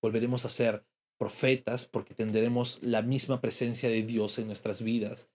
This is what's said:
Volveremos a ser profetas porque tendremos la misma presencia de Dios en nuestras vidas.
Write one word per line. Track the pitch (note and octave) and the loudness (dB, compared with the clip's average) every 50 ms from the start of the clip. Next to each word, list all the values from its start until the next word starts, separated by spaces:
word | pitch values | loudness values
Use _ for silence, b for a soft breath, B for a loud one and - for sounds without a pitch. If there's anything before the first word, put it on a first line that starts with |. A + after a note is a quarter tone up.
| - | 0
Volveremos | A2+ G#2+ A#2 A#2 A#2+ B2+ B2 - | 2 0 2 0 2 0 0 0
a | A#2+ | 0
ser | - - B2 A#2 G#2+ G#2+ _ _ _ _ _ _ _ _ | 2 2 2 2 2 -2 _ _ _ _ _ _ _ _
profetas | A#2 G#2+ - - - C3 C3 B2+ - - A#2 B2+ - | -6 -4 -4 0 2 2 2 2 2 -2 -2 -2 -4
porque | - - A#2+ A#2+ - - | -4 -4 -6 -6 -6 -4
tendremos | - A2+ A2 G#2+ A2 A2 A#2+ A#2+ B2 A#2+ A#2+ - - - | -4 -2 0 2 2 2 2 2 2 0 0 -2 -4 -2
la | A#2+ A#2 A2 | 0 2 2
misma | A2 A#2+ C3 C3+ B2 - C3+ A#2+ | 2 2 0 0 0 0 -2 0
presencia | - A#2 A2 - B2+ A#2 A#2 A2+ - B2 | 0 0 0 0 0 0 0 0 0 2
de | A2+ A2+ A2 | 2 2 0
Dios | A2 A#2 A2+ G#2+ G#2 - - | 0 0 0 0 0 -2 -4
en | A2+ | -4
nuestras | G#2+ G#2 - - A2 G2+ - A2+ | -6 -6 -6 -4 -4 -4 -2 -2
vidas. | A2 A2+ A#2 G#2+ G#2 A#2 - - _ _ | 0 0 0 0 -2 -6 -10 -12 _ _